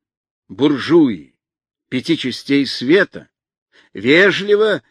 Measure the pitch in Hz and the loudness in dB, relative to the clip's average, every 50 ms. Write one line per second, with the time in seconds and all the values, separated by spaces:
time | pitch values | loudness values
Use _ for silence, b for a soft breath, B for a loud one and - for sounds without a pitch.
0 | _ _ _ _ _ _ _ _ _ - 101 95 135 151 147 123 107 131 156 175 | _ _ _ _ _ _ _ _ _ -14 -6 0 0 0 0 0 -2 2 4 4
1 | 151 123 104 80 71 65 _ _ _ _ _ _ _ _ _ _ _ - 123 127 | 4 2 0 -6 -12 _ _ _ _ _ _ _ _ _ _ _ _ -8 -8 -6
2 | 120 - 165 - - 127 110 - - - 139 139 135 117 - - 123 131 165 202 | -4 -4 -4 -4 -4 -8 -8 -8 -4 -2 -2 0 -2 -2 -6 -6 -2 0 2 2
3 | 180 - - 87 - _ _ _ _ _ _ _ _ _ b b b b b - | 0 -2 -6 -18 -20 _ _ _ _ _ _ _ _ _ b b b b b -6
4 | 98 123 147 175 196 196 151 135 196 208 208 202 214 214 196 147 - _ | 0 2 4 4 4 2 0 -2 -2 0 0 2 2 0 -2 -4 -6 _